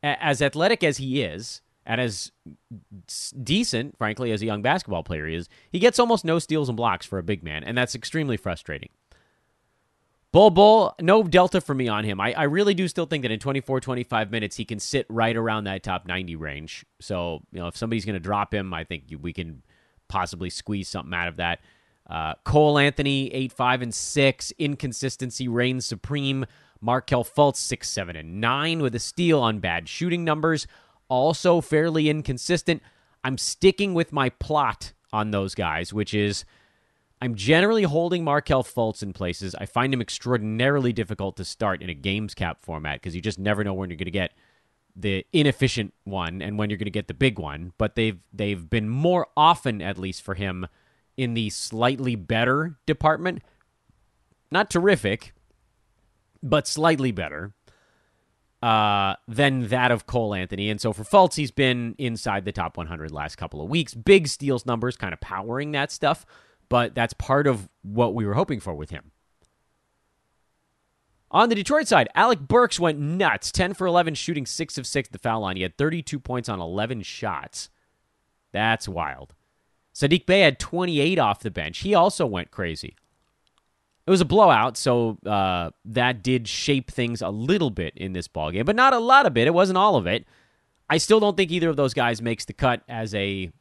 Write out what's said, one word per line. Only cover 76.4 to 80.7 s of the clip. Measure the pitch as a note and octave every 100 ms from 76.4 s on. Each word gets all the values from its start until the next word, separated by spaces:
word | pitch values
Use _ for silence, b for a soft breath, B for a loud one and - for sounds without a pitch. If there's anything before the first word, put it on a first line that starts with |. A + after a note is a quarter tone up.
| A#2
on | G2+
eleven | E2+ F#2+ A2 B2
shots. | F#2+ - A2+ D#2+ C2+ - - _ _ _ _ _ _ _ _
That's | G2 A2 A2+ -
wild. | F2 D2+ B1+ C2 _ _ _ _ _ _
Saddiq | - C#3+ E3 -
Bey | F#3+
had | F3 C3
twenty-eight | -